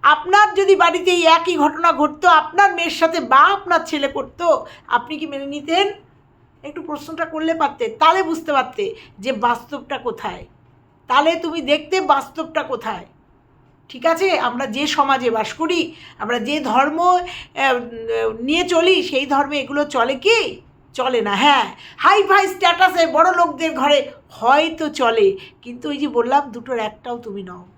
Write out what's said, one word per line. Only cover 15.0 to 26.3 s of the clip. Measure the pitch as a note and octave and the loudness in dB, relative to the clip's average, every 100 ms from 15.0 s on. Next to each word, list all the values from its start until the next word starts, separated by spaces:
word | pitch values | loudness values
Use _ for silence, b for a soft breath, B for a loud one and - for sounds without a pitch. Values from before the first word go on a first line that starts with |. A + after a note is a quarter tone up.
| C#4 C4 A#3+ | 0 0 0
বাস | A3 G#3+ | -2 -6
করি, | - D#4+ F4 - B B B | -6 -2 -2 -4 B B B
আমরা | - A#3+ | -4 -4
যে | A3 D4 | -2 -4
ধর্ম, | B3+ A3+ C#4+ D#4 | 0 2 2 2
আহ, | F4+ F4+ F4+ B B - C4+ B3 A#3+ A#3 A3+ A3+ A3+ A3 | 2 2 0 B B -2 0 0 -4 -12 -6 -2 -2 -4
নিয়ে | B3 E4 F4+ | -2 -2 2
চলি, | E4+ F4 F4+ | 2 4 2
সেই | B3+ C4 C#4 | 2 -4 0
ধর্মে | C#4 C4+ D4 | 0 0 -4
এগুলো | C4 C#4+ | -4 -4
চলে | D4 C4 B3 | -2 -2 -2
কি? | C4 G4 A4+ D4+ - _ _ _ | 0 2 2 0 -8 _ _ _
চলে | - B3+ A#3+ | -6 -2 0
না। | G#3 | -2
হ্যাঁ, | G3+ C#4+ C4+ G#3 - B B | 2 4 4 0 -8 B B
হাই | D#4+ G#4 | 4 4
ফাই | F#4+ G4 F#4+ | 4 4 2
স্ট্যাটাসে | F#4+ F4 F4 F#4 F4+ E4 | 0 0 4 2 2 0
বড় | D4 F4 F4 | 4 2 4
লোকদের | D#4+ C#4+ D#4+ | 0 0 -4
ঘরে | D#4+ C#4 C#4+ - - _ | -2 2 2 0 -14 _
হয়তো | - A#3 C#4 D#4+ D#4+ D#4 | -4 2 2 2 -4 -8
চলে, | D4+ A#3+ A3+ G3 F#3+ B _ | 0 0 4 2 0 B _
কিন্তু | A#3+ A#3+ D4+ | -18 -12 -10
ওই | C#4 | -6
যে | C#4+ | -4
বললাম, | A#3+ A#3+ | -2 0